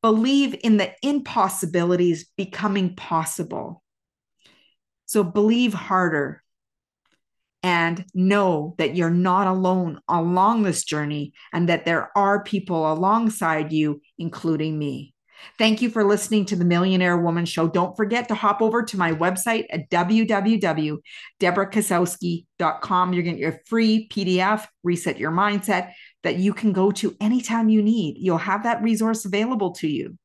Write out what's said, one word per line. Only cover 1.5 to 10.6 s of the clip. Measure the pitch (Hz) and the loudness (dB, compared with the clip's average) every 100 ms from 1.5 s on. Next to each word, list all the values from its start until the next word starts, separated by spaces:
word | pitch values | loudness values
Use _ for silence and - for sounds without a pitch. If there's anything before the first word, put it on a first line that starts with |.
| - 170 175 170 180 180 160 - - | -2 -2 0 2 2 2 0 -6 -10
becoming | 190 - 208 202 185 185 | -8 -4 -2 0 -2 -4
possible. | - 165 160 - 165 123 - - _ _ _ _ _ _ _ _ _ _ _ _ - | -4 -2 -2 -6 -8 -8 -10 -14 _ _ _ _ _ _ _ _ _ _ _ _ -4
So | 214 | -2
believe | 180 208 208 233 247 | 0 2 2 4 0
harder | 190 - 185 180 156 139 - _ _ _ _ _ _ _ _ _ _ _ _ | -2 -2 0 2 0 -4 -8 _ _ _ _ _ _ _ _ _ _ _ _
and | 185 170 170 170 185 | 0 2 0 -2 -6
know | 185 185 202 190 160 151 - | 0 2 4 2 0 -4 -4
that | 160 165 | -2 0
you're | 165 | 0
not | 175 185 180 196 | 2 2 2 2
alone | 185 185 185 175 - - | 0 0 0 -2 -6 -4
along | 170 170 180 196 233 | -2 0 2 2 2